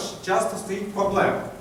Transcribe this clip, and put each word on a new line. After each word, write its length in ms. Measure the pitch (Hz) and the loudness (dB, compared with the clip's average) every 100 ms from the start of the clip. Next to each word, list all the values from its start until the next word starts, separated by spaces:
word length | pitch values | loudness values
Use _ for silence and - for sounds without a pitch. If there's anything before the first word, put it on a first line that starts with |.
| - - - | -4 -6 0
часто 300 | - - - | 2 2 -2
стоїть 380 | 190 202 208 | -4 -4 -2
проблема. 460 | 196 196 185 - - - - | 0 2 4 4 2 -4 -10